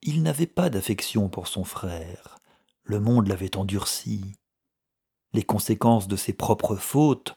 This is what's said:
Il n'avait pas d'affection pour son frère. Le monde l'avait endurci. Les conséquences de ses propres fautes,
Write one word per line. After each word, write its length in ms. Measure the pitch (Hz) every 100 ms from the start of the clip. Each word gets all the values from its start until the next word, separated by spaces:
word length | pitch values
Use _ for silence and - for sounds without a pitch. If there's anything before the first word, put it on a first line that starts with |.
Il 220 | - 151
n'avait 240 | 160 147 170
pas 220 | - 180
d'affection 580 | 107 - 101 - 110 98
pour 220 | 87 87
son 160 | - 90
frère. 720 | - 95 85 82 90 - - _ _ _ _
Le 180 | - 104
monde 260 | 107 120 98
l'avait 300 | 95 95 95
endurci. 800 | 95 101 - - - 107 98 98 _ _ _ _ _ _ _ _ _
Les 100 | 110
conséquences 640 | - 107 - 107 117 117 95
de 80 | 95
ses 160 | -
propres 460 | 98 - 104 - 101
fautes, 580 | - 135 151 127 -